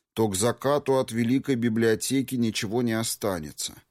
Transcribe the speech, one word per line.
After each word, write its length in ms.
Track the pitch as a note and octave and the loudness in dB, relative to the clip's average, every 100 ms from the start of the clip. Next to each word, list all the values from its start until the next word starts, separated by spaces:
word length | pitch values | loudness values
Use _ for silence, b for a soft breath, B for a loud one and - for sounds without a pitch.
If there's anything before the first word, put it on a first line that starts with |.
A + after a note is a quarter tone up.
| _ | _
то 140 | - A2 | -2 0
к 80 | F#2 | 0
закату 640 | A#2 A#2 C3+ D3 C#3+ C3 | 0 0 0 0 2 2
от 120 | A#2+ | 2
Великой 440 | A2+ A#2 C3 C#3 | 0 0 0 0
Библиотеки 800 | B2+ A#2 A2 A2+ A2 - C3+ B2+ | 0 0 2 2 2 0 -2 -2
ничего 480 | B2+ A#2 - G#2 A#2+ | -2 -2 -2 -2 0
не 100 | A#2+ | 0
останется, 840 | A2 A2 - A2 F2+ D2+ - - - _ | 0 -2 -4 -2 -4 -6 -10 -10 -12 _